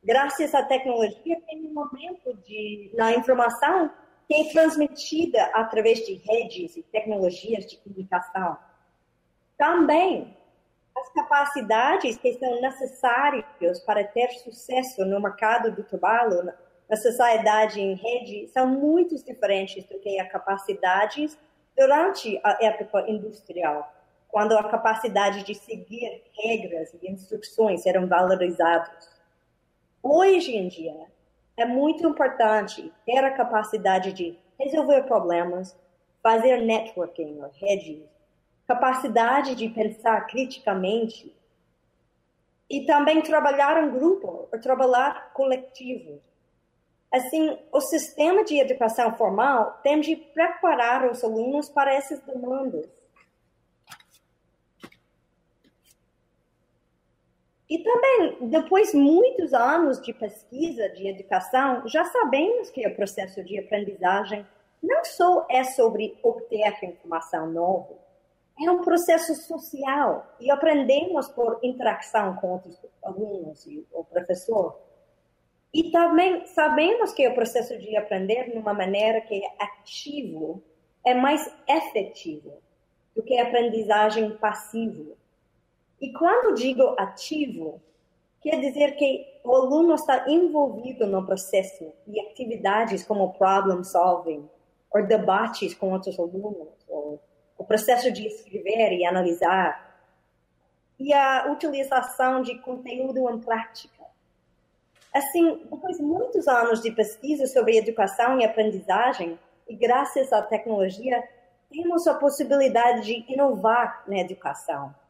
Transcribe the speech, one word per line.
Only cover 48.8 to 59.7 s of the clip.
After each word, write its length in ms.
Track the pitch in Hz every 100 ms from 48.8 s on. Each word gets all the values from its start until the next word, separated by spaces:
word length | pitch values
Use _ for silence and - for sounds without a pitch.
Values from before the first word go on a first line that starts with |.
| 226 226 233 226
formal 640 | 214 196 254 262 214 -
tem 180 | 277 302
de 140 | 302 320
preparar 920 | - - 339 349 359 269 233 254 254
os 120 | 226
alunos 460 | 226 220 233 285 294
para 240 | - 277
essas 260 | 269 277 294
demandas. 680 | - 254 247 262 262 160 156 _ _ _ _ _ _ _ _ _ _ - _ _ _ _ _ _ _ _ - _ _ _ _ _ _ _ _ _ _ _ _ _ _ _ _ _ _ _ _ _ _ _ _ _ _ _ _
E 140 | 320
também, 680 | 427 480 539 508 320 - 240
depois 420 | 302 311 381 415
de 60 | 294
muitos 560 | 277 330 494 508 320
anos 480 | 254 240